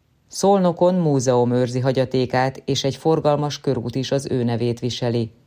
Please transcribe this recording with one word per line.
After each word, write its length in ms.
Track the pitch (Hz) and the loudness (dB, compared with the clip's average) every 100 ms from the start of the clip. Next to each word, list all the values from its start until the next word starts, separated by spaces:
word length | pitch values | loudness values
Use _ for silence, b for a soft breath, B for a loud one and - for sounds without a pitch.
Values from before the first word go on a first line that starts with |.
| _ _ _ | _ _ _
Szolnokon 680 | - 196 202 180 165 175 185 | -2 2 4 2 2 2 2
múzeum 560 | 160 139 123 123 123 | 2 2 2 2 2
őrzi 280 | 123 123 123 | 2 0 0
hagyatékát, 840 | 131 131 127 131 123 127 131 - - | 0 0 0 0 0 0 -2 -4 -6
és 180 | 135 | -2
egy 120 | 139 - | -2 -2
forgalmas 640 | 160 156 151 147 147 139 | 0 2 2 0 -2 -4
körút 360 | 143 123 117 135 | -4 -2 -4 -4
is 160 | 123 | -2
az 160 | 139 - | -4 -2
ő 140 | 127 | -2
nevét 360 | 117 117 120 117 | 0 0 -2 -2
viseli. 520 | 123 - 120 117 107 - | -4 -4 -2 -2 -4 -8